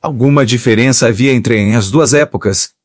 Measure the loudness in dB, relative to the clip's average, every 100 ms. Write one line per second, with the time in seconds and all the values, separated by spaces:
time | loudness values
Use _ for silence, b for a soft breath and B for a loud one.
0 | -8 -2 2 2 2 0 0 2 2 2
1 | 0 0 0 0 0 0 0 0 0 0
2 | 2 2 0 -2 -4 -4 -6 _